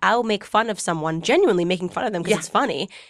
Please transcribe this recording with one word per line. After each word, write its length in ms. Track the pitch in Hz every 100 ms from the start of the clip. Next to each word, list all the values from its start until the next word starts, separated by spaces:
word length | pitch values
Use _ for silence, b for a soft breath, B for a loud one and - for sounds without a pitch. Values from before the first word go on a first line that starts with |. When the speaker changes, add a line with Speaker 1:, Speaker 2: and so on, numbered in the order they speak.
Speaker 1:
I'll 220 | 185 233
make 200 | 233 202
fun 240 | - 214 226
of 100 | 202
someone, 440 | - 165 160 160
genuinely 420 | 165 311 370 180
making 240 | 175 180 180
fun 160 | -
of 80 | 247
them 100 | 180
'cause 100 | 175
Speaker 2:
Yeah. 40 | 190
Speaker 1:
it's 120 | -
funny, 420 | 208 269 139 190 B